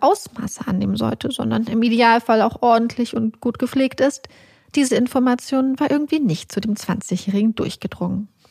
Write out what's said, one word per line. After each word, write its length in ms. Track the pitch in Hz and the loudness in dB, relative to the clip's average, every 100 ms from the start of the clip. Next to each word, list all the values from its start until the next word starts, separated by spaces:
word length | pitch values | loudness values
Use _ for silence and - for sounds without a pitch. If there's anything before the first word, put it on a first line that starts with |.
Ausmaße 640 | 277 415 - 233 214 - - | 2 2 -2 -10 -10 -8 -4
annehmen 280 | 185 196 196 | -2 -2 0
sollte, 360 | 220 226 - | -2 -2 -4
sondern 340 | 262 226 226 226 | -4 -2 -2 0
im 160 | 226 | 0
Idealfall 600 | 233 233 233 233 233 220 | 2 4 4 4 4 2
auch 200 | 220 - | 2 2
ordentlich 540 | 240 226 233 - 233 226 | 2 4 2 -2 -4 -2
und 240 | 220 - | -4 -2
gut 180 | 240 - | -4 -2
gepflegt 440 | 247 269 262 - | -2 0 0 2
ist, 260 | 269 - - - - _ _ | 0 0 -10 -20 -20 _ _
diese 220 | - 262 247 | 0 2 2
Information 840 | 247 269 254 247 - 269 269 262 | 2 2 2 0 0 0 0 0
war 100 | 294 | 0
irgendwie 300 | 294 294 320 | 0 0 0
nicht 320 | 254 160 - | 0 -2 -4
zu 80 | - | -6
dem 160 | 220 208 | -4 -4
zwanzigjährigen 800 | - 208 - 180 - 202 220 220 | -4 -6 -4 -6 -2 0 0 0
durchgedrungen. 720 | 165 - - - 180 190 208 _ _ | -4 -6 -10 -6 -4 -4 -8 _ _